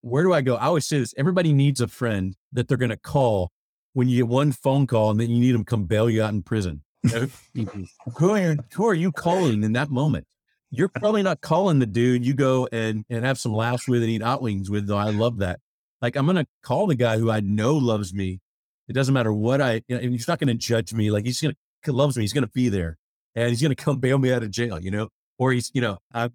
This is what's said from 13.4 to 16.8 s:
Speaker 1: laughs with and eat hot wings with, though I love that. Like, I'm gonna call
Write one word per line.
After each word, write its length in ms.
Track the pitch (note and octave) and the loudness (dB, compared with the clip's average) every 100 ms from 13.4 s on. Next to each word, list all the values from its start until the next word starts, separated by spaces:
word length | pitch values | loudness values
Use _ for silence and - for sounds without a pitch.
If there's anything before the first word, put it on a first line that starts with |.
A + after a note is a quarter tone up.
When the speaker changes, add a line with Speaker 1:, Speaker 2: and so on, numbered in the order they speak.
| B2 | -2
Speaker 1:
laughs 340 | A2 A#2 B2 - | -2 0 -2 0
with 140 | A#2+ | 0
and 100 | A#2 | 2
eat 100 | A2+ | 0
hot 200 | A2+ C3 | -2 -2
wings 280 | B2+ G2 G2 | -2 -4 -2
with, 180 | G#2 G2+ | -4 0
though 100 | G2+ | 0
I 120 | G#2 | 0
love 300 | G#2 A#2 A2+ | 0 0 0
that. 200 | F#2+ F2 _ _ _ _ | -4 -6 _ _ _ _
Like, 140 | A#2+ C#3 | -4 -2
I'm 100 | C#3 | 0
gonna 220 | F#3 D3 _ | 0 -2 _
call 240 | - B2+ | -4 0